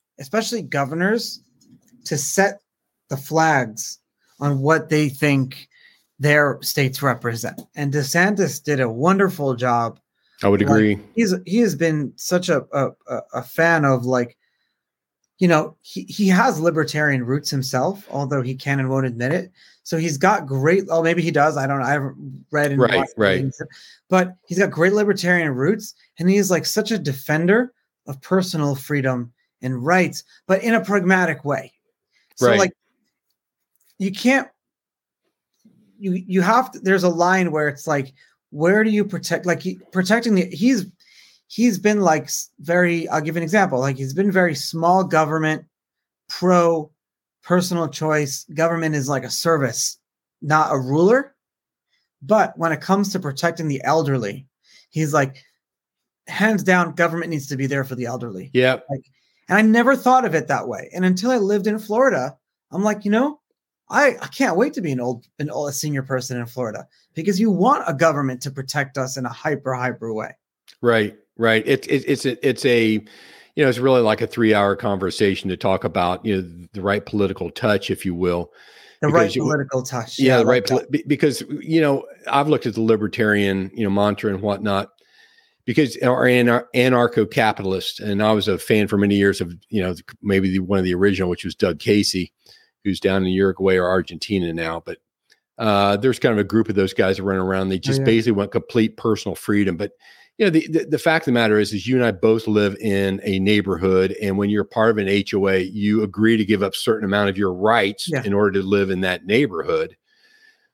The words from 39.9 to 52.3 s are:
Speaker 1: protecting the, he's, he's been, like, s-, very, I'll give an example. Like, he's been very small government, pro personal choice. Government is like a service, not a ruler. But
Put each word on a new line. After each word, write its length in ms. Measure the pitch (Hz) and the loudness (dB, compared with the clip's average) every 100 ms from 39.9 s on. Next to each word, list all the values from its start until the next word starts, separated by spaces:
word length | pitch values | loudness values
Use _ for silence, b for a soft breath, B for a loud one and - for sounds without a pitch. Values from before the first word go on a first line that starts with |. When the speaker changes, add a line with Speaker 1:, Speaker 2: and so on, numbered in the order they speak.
Speaker 1:
protecting 420 | 185 185 226 233 | -2 2 2 2
the, 120 | 196 - | 0 0
he's, 400 | 139 233 240 - - b b b b b | 0 2 2 -2 -12 b b b b b
he's 300 | - 240 185 | 0 0 2
been, 220 | 208 208 | 0 2
like, 240 | 180 156 | 4 2
s-, 260 | 139 - - _ | 0 -10 -10 _
very, 480 | 156 175 175 170 160 | -2 2 2 0 -2
I'll 120 | 156 | -4
give 160 | 156 165 | -2 -4
an 60 | |
example. 380 | 165 208 175 127 | 0 0 2 0
Like, 160 | 135 135 | -2 -2
he's 180 | 131 | -6
been 180 | 147 196 | -2 0
very 220 | 185 175 | 2 2
small 500 | 139 - 160 165 190 | 0 -8 -2 2 2
government, 600 | 185 156 151 160 156 156 - _ _ _ _ _ - | 2 2 2 0 -2 -4 -8 _ _ _ _ _ -18
pro 640 | - 180 180 170 165 156 _ _ _ _ _ | -4 2 4 4 0 -4 _ _ _ _ _
personal 460 | - 180 180 175 156 | 0 0 2 -2 -4
choice. 560 | 135 156 151 143 135 - | -4 -2 0 -2 -6 -10
Government 400 | 151 165 170 160 | -2 0 0 -2
is 140 | 151 131 | -2 -2
like 160 | 135 | -4
a 60 | 123 | -4
service, 680 | - 170 160 127 - - - _ _ _ _ | -4 0 0 0 -4 -6 -8 _ _ _ _
not 320 | 147 156 156 | 0 0 2
a 60 | 139 | -2
ruler. 560 | 127 151 185 254 277 _ _ _ _ _ _ _ _ _ | 0 2 4 4 0 _ _ _ _ _ _ _ _ _
But 340 | 135 | 0